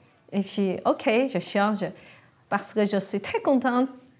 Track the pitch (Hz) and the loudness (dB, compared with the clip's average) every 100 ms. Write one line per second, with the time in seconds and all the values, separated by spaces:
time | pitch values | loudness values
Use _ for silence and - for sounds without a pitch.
0 | _ _ - 202 190 - 196 180 - 311 | _ _ -6 -4 -4 0 0 0 0 2
1 | - 226 269 185 - 208 208 202 175 - | 2 2 2 -2 -2 0 2 0 -4 -8
2 | - - _ _ - 202 - 214 208 196 | -20 -20 _ _ -4 -4 -2 0 2 2
3 | 190 202 202 453 359 269 254 240 262 - | -2 -6 -4 -2 2 2 2 0 0 -4
4 | - | -20